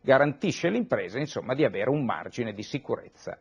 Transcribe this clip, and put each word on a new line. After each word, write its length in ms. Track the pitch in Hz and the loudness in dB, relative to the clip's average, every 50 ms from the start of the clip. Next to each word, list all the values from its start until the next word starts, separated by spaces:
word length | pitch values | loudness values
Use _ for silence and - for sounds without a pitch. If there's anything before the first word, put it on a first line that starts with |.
garantisce 680 | - 135 131 135 143 147 143 - - 180 - - - 175 | 6 6 6 8 6 4 0 0 -2 -2 -2 0 0 0
all'impresa, 500 | 208 247 214 - - 104 95 87 98 131 | 0 0 0 0 -2 -2 -2 -4 -6 -6
insomma, 360 | 151 - - 107 - 117 131 | -6 -6 -6 -8 -6 -4 0
di 100 | 139 151 | 2 2
avere 260 | 113 90 98 104 123 | 2 2 0 0 0
un 140 | 143 151 135 | 0 0 0
margine 480 | 107 92 78 - - - 120 120 110 | -2 -4 -6 -8 -8 -8 -6 -6 -6
di 100 | 101 101 | -6 -8
sicurezza 720 | 104 - - 139 - - 117 - - - - - - - - - | -8 -8 -8 -8 -6 -6 -6 -8 -8 -14 -20 -16 -14 -14 -14 -14